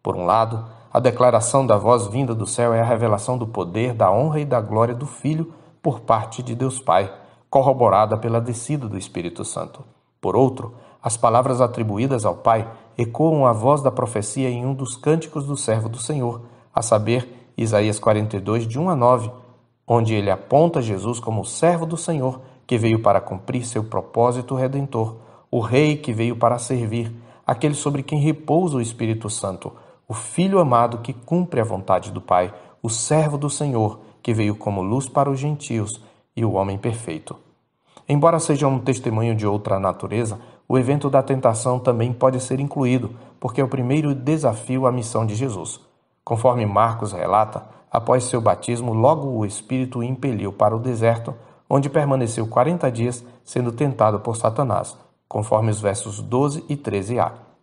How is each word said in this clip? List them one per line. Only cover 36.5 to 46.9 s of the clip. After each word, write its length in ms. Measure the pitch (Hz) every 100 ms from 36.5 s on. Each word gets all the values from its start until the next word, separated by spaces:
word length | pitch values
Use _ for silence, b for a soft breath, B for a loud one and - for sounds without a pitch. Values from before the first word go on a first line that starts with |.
homem 260 | 95 98 101
perfeito. 580 | 120 113 - 80 - - _ _ _ _ b b -
Embora 320 | 143 165 165
seja 260 | - 143 143
um 120 | 131
testemunho 560 | 139 117 117 110 117
de 120 | 113 107
outra 320 | 104 - 98
natureza, 640 | 95 90 95 104 113 101 B B _
o 120 | 127
evento 320 | 123 147 143
da 120 | 135
tentação 560 | 131 135 127 113 131 123
também 320 | 123 117 117
pode 300 | 117 131 131
ser 180 | 127 131
incluído, 520 | 143 143 127 131 123 B B B
porque 220 | 127 -
é 40 |
o 40 | 131
primeiro 460 | 131 120 147 147
desafio 720 | 135 127 156 135 113 - 127 131
à 60 |
missão 340 | 123 110 113 110
de 80 |
Jesus. 440 | 104 135 95 76 - _ _ _ _
Conforme 400 | - 113 127 123
Marcos 480 | 107 101 113